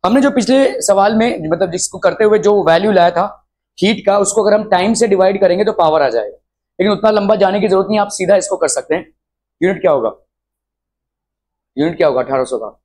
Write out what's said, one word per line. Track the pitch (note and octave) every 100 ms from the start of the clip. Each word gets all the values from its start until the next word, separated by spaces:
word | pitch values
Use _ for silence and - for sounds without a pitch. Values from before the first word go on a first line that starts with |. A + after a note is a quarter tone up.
हमने | F#3 B3+
जो | C#4
पिछले | C4+ G3+ C4 C4+ -
सवाल | - G3 G3+ A3
में | A3+ - D#3
मतलब | E3+ F#3
जिसको | F3 - F#3+
करते | F#3 -
हुए | G#3+ G#3+
जो | G3+ G#3
value | E3 E3 G#3
लाया | F#3+ F3
था | F3 G3+ - _ _ _ -
heat | G3 A3 G3+
का, | G3+
उसको | G3 A3+
अगर | G#3
हम | G#3 G#3+
time | F3+ G3
से | A3 A3+
divide | G3 F#3+ G3
करेंगे | F#3 F3+
तो | G#3+
power | - E3 D#3
आ | C#3
जाएगा, | A2+ G#2 - _ _ _ -
लेकिन | F#3+
उतना | G3+ A3
लंबा | G#3 G3+ G#3+
जाने | F#3+ G3+
की | G3+
जरूरत | F#3+ G3
नहीं, | G#3+
आप | G3+
सीधा | - F#3 G3
इसको | F#3 F#3
कर | D3+
सकते | - -
हैं। | D3+ - _ _ _ _ _
Unit | F3 F#3+
क्या | F3+
होगा, | C#3+ A2+ - _ _ _ _ _ _ _ _ _ _ _ _ _ _ _ C3
Unit | D#3 E3
क्या | D#3
होगा | B2+
अठारह | B2+ C3+
सौ | B2+ A#2+
का। | G#2+ _